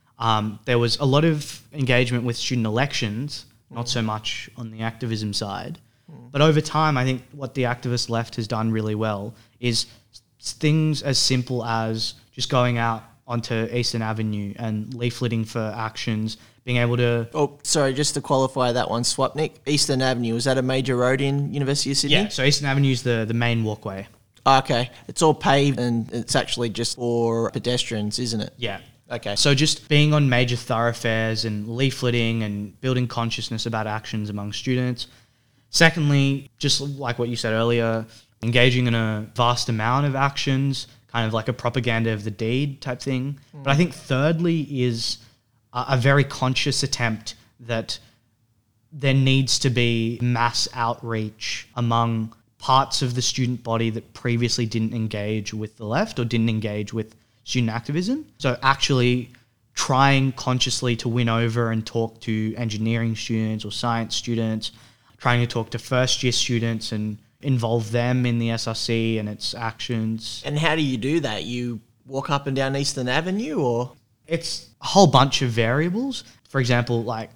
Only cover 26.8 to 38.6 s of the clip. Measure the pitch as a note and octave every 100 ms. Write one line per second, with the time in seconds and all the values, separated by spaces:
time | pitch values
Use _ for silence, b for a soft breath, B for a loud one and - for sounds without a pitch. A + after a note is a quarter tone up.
26.8 | A#2 - A#2+ A#2 A#2 A2+ A2+ - A#2 B2
27.8 | - A2 G#2 A2 B2 A2 G#2 - A2+ F#2+
28.8 | - _ - A#2 G#2 G2+ D3 C#3 D3+ -
29.8 | - D3 D3+ D3+ C#3 B2 B2 A#2+ - A#2
30.8 | A#2 A#2 A#2 A2+ A2+ A2 A2 G#2 G#2+ A#2
31.8 | C3+ - B2 A#2+ A2+ A2+ G#2+ G2+ G#2 -
32.8 | C3 B2 B2 - A#2 A2+ - A2+ A#2+ A2+
33.8 | G#2+ G#2+ - A2 G#2 G#2 G#2 - - B2+
34.8 | B2+ A#2+ - b b b b b b -
35.8 | E3 E3 D3 C#3+ C#3 C#3 - - C#3+ -
36.8 | C#3 C#3 B2+ A#2+ A#2+ A#2 A2+ A2 A#2 A#2+
37.8 | A2+ A2+ A2+ B B - A2+ A#2+